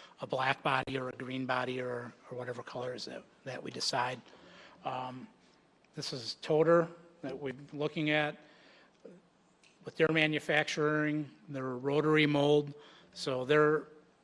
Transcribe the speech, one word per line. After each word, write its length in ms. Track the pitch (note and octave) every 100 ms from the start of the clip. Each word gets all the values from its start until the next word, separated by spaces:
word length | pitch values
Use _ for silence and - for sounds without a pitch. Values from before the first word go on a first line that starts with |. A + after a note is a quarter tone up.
| - -
a 60 | C3
black 360 | C3 C3 -
body 340 | D3 C3 C3 C3+
or 120 | B2+
a 20 |
green 320 | - B2+ C3 C3
body 360 | B2+ B2+ B2+
or, 320 | B2 A#2+ A#2+ - -
or 60 | B2
whatever 260 | B2 A#2+
colors 400 | - B2+ B2+ A#2+ -
that, 180 | - - _
that 180 | C3 B2
we 80 | -
decide. 500 | D3 - C3 B2+ B2 - - - - - - C#3
Um, 420 | B2+ B2+ B2+ A2+ _ _ _ _ _ _ -
this 180 | -
is 240 | C3+ A2+ -
Toter 460 | - D#3 D#3+ E3+ E3+ - - -
that 160 | C#3 C#3
we're 140 | C#3 C3 C#3+
looking 380 | C#3+ D3 E3 D3+
at 260 | D3+ D3 - - - - - - _ - F3+ _ _ _ _ _ _
with 140 | - -
their 100 | D#3+
manufacturing, 1200 | D#3+ D#3 D3+ - D3+ D3+ E3 D3+ D3+ D3+ D3+ C#3+ - -
their 260 | C3+ C3 B2
rotary 500 | C#3 D3 D#3 D#3 D3
mold. 480 | C#3+ C#3+ D3 D3 - - - -
So 300 | - C#3+ B2+
they're, 400 | B2+ D3+ D3+ D3+ - - _ _